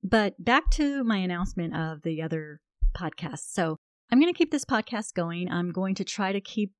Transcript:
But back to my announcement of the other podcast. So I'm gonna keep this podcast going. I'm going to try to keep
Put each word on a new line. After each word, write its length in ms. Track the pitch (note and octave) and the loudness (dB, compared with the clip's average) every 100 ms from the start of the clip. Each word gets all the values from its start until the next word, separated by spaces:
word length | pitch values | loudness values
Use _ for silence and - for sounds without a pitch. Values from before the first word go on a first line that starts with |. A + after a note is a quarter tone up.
But 400 | F#3+ A3 G3+ - | 2 2 2 -2
back 260 | F3 B3+ D#4+ | 2 2 4
to 340 | - D4 C#4 A#3+ | 4 2 2 0
my 140 | G#3 | 2
announcement 540 | F#3 F3 F#3 - E3+ | 0 -2 -4 -2 -4
of 280 | D#3 D#3+ D#3 | -2 -4 -4
the 200 | E3+ D#3+ | -6 -4
other 380 | D#3+ D#3+ D3+ D3+ _ _ - | -4 -4 -6 -16 _ _ 0
podcast. 600 | - E3+ - F3 - - | 0 -6 -6 -10 -10 -8
So 240 | - D#3+ D#3 _ _ _ | -2 0 -2 _ _ _
I'm 80 | B3 | 6
gonna 140 | E4 | 6
keep 180 | F4 D#4+ | 4 2
this 140 | D4 - | 0 0
podcast 480 | A#3+ - A3 G#3+ | -2 0 -6 -6
going. 360 | - E3 E3+ F3+ | -4 -2 -2 -4
I'm 220 | F3 F3+ | -2 -2
going 240 | F3 F#3+ F#3+ | -2 -2 -2
to 80 | |
try 300 | F#3+ - F#3+ | -4 -2 -2
to 80 | G3 | -2
keep 320 | G3 - G3+ _ | -4 -4 -4 _